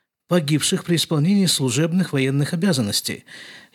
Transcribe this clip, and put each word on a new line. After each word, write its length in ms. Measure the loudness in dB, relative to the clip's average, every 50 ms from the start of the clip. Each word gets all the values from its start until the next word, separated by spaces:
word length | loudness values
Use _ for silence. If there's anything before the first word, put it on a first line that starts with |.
| _ _ _ _ _ 0
погибших 560 | 0 0 2 2 0 0 0 0 -2 -2 0
при 120 | 0 0
исполнении 500 | 0 0 0 0 0 2 2 2 2 2
служебных 680 | 2 0 0 0 0 0 0 0 0 0 0 0 0
военных 420 | 0 0 0 0 0 0 0 0 -2
обязанностей. 720 | 0 0 0 2 0 0 -2 -2 -4 -4 -6 -8 -10 -12 -18 -20 -20 -20 -20 -20 -20 -20 _